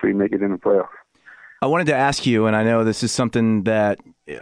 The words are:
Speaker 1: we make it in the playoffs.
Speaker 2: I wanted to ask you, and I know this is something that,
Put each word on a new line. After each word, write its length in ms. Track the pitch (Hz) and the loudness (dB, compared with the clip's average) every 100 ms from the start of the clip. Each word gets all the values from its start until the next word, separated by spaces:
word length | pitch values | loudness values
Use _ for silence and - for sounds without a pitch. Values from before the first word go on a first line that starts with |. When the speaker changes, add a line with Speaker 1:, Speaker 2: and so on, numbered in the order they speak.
Speaker 1:
we 100 | 104 | -2
make 200 | 98 98 | 0 0
it 100 | 104 | 0
in 80 | 101 | -2
the 60 | 92 | -2
playoffs. 320 | - 101 - - - _ - - - - | 0 0 0 -8 -20 _ -20 -20 -20 -6
Speaker 2:
I 60 | 135 | -2
wanted 200 | 165 160 | 0 0
to 80 | 139 | 2
ask 300 | 139 139 - | 0 0 0
you, 220 | 113 110 | 2 2
and 80 | 107 | 2
I 80 | |
know 200 | 110 113 | 2 2
this 180 | 113 107 | 0 -2
is 100 | 120 | -2
something 520 | - 120 120 113 110 | -2 -2 0 0 0
that, 360 | 98 110 104 98 - _ - 64 | 0 0 0 -2 -8 _ -16 -16